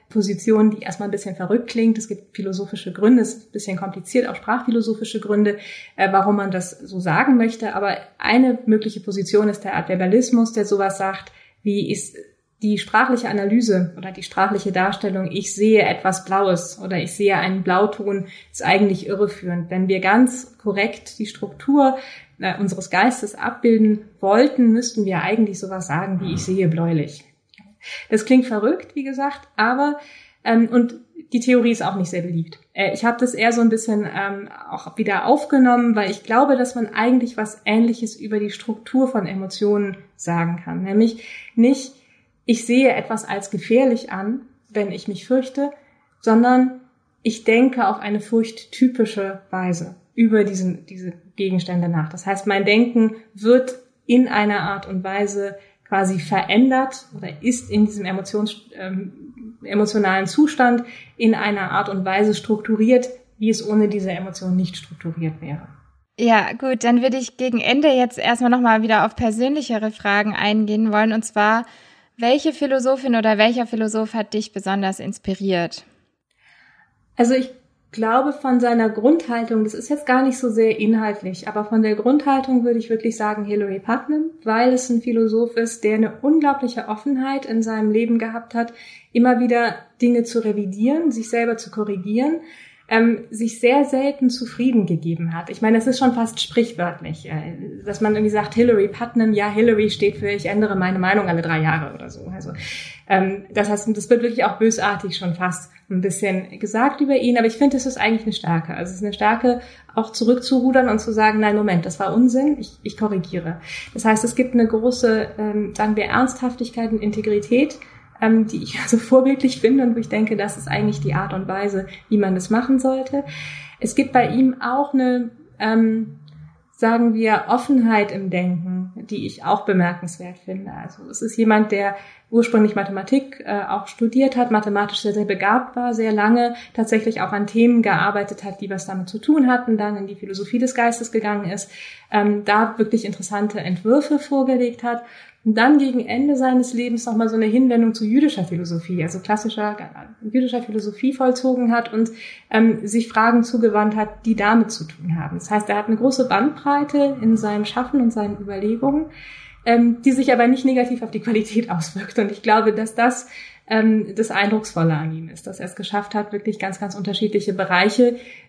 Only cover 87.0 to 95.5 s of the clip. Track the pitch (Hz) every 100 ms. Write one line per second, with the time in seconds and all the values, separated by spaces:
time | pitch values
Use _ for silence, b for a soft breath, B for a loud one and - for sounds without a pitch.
87 | 285 262 269 277 269 226 226 220 214 214
88 | 233 226 226 233 233 233 233 B B B
89 | B 240 247 240 247 240 233 - - _
90 | 240 240 233 233 214 202 190 196 233 311
91 | 330 226 226 233 233 226 - 214 208 196
92 | 190 220 285 330 B B B B - 226
93 | 233 220 - 214 226 - 240 269 277 262
94 | 277 285 254 - 226 - 254 233 175 165
95 | 165 165 165 165 175